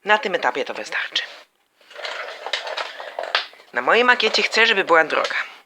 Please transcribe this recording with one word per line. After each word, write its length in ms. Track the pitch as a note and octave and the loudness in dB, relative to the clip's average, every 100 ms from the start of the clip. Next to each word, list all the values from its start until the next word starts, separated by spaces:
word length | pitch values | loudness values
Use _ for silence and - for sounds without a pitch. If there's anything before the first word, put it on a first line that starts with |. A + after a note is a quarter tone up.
Na 140 | G3 G#3+ | 2 2
tym 160 | G#3+ | 2
etapie 300 | F3 C3 C#3+ | 0 0 -2
to 100 | A#2+ | -4
wystarczy. 480 | A2+ G#2 - - - - - - _ _ _ _ - - - - - - - - - - - - - - - - - - | -6 -6 -6 -4 -6 -6 -14 -20 _ _ _ _ -14 -12 -10 -12 -12 -6 -6 -6 -8 -8 -10 -10 -10 -4 -4 -4 -18 -8
Na 100 | A#2+ | -4
mojej 220 | C3 G#3 | 2 4
makiecie 380 | B3 A#3+ A3 - | 6 4 2 2
chcę, 240 | G3 - A3+ | 0 4 4
żeby 180 | G3+ | 4
była 200 | E3+ E3 | 4 4
droga. 520 | D3+ C3 - - - - | 4 0 -2 -4 -6 -12